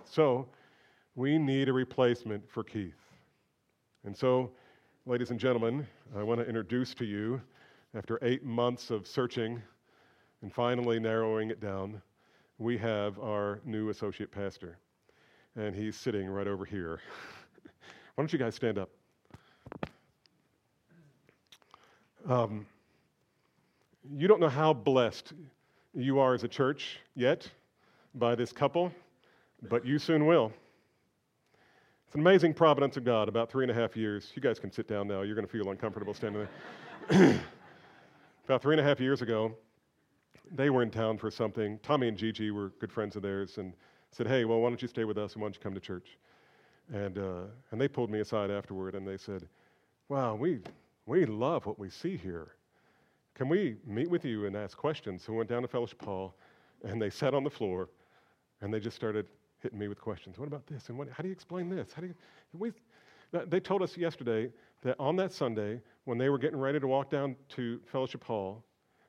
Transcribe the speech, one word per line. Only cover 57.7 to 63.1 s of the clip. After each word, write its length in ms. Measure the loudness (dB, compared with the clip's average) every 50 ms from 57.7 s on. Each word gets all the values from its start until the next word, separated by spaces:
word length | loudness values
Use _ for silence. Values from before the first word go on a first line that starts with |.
| -2 -2 -6 -8 -12 _ _ _ _ _ _ _ _ _ _ _ _ -10
and 120 | -6 -4 -4
they 60 | -4
just 160 | -4 -6 -6
started 320 | -6 -4 -2 -2 -2 -4 -6 -10 _ _ _ _ _
hitting 200 | -10 -8 -6 -6
me 80 | -6
with 140 | -8 -8 -8
questions. 360 | -8 -8 -8 -10 -12 -16 -14
"What 100 | -12 -10
about 200 | -10 -10 -12 -12
this? 220 | -12 -14 -14 -12 -12
And 80 | -10
what, 100 | -10 -10 -10
how 120 | -10 -10
do 80 | -8 -8
you 40 | -10
explain 360 | -10 -12 -10 -8 -8 -6 -6
this? 240 | -6 -6 -8 -8 -10
How 80 | -12
do 60 | -12 -12
you, 60 | -14 -16 -20 -20 -20 -20 _ _ -10
we," 180 | -6 -6 -6 -6 _ _ _ _ -20 -20 -20